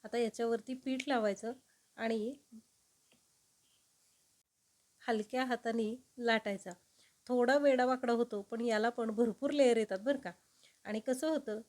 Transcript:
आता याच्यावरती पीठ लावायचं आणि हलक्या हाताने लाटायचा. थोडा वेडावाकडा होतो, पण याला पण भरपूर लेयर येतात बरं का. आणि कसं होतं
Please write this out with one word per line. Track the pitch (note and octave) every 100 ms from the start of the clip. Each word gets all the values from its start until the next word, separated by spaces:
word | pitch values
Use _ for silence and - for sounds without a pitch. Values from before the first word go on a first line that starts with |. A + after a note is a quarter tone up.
आता | A3 A#3
याच्यावरती | A3+ - A#3 A3+ A3
पीठ | B3+ C4 C4 C#4
लावायचं | B3+ G#3+ G3 A3+ C4 _ _ _ -
आणि | A3+ A3+ G#3+ C#4+ _ A3 _ _ _ _ _ _ _ _ _ _ _ _ _ _ _ _ _ _ _ _ _ _ _ _ -
हलक्या | A3 G#3 B3+ B3+
हाताने | A#3 A#3 A3+ G#3+ B3 _ -
लाटायचा. | A#3 A3+ G#3+ G3 F#3+ F3 _ _ _ _ -
थोडा | B3 A#3+ C#4+
वेडावाकडा | C#4+ B3+ B3+ B3+ B3
होतो, | A#3 A#3 G#3
पण | G3 A#3
याला | A#3+ G#3+ A3+
पण | A#3+ A3+
भरपूर | G#3+ A#3+ F#3 C#4
लेयर | C#4+ B3+ A3+
येतात | G#3+ F#3+
बरं | A3+ C#4
का. | F3+ - _ _ - _
आणि | - A3
कसं | A3 B3+ D#4
होतं | D4+ A#3 G#3+